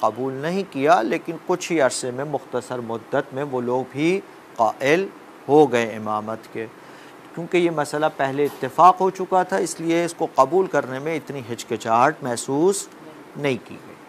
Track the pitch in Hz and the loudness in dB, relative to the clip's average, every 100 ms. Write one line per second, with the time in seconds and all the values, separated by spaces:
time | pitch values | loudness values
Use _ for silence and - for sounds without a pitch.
0 | 110 110 135 131 151 190 190 135 143 185 | -2 -2 -4 -4 -4 -4 -6 0 4 4
1 | 226 165 - 160 - 180 - 165 131 - | 2 -4 -6 -8 -4 -4 -2 2 2 0
2 | 127 123 147 139 - 123 - 127 113 113 | -6 -6 -6 -8 -6 -8 -6 -8 -8 -10
3 | - 135 143 131 147 127 120 127 127 135 | -4 -4 -4 -6 -6 -4 -2 -2 -4 -2
4 | 160 190 - - - - 110 - 131 170 | -2 -2 -6 -20 -10 0 0 2 2 2
5 | 196 - - - - 147 143 120 113 110 | 0 -8 -20 -10 4 6 8 4 0 -4
6 | 107 107 107 113 - 113 110 - - - | -4 -4 -4 -8 -10 -10 -10 -14 -20 -20
7 | - - - - 170 180 170 156 143 151 | -20 -20 -16 -12 -2 0 2 0 -2 0
8 | 151 - 135 135 143 - 131 143 175 185 | -2 0 -2 0 -2 -2 -4 6 6 6
9 | 190 185 180 185 180 196 175 - 165 165 | 2 -2 0 0 2 0 -2 -4 -2 0
10 | 170 165 156 - 135 175 185 147 127 131 | 0 -4 -2 2 2 2 2 0 -2 -4
11 | 151 160 - 139 113 117 - 110 113 117 | -6 -6 -8 -10 -8 -10 -6 -6 2 4
12 | 139 156 135 117 - 139 180 196 - - | 4 2 -4 -6 -4 0 2 0 -6 -16
13 | - - - 151 143 117 - - - - | -20 -20 -18 -6 -2 -2 -6 -18 -20 -20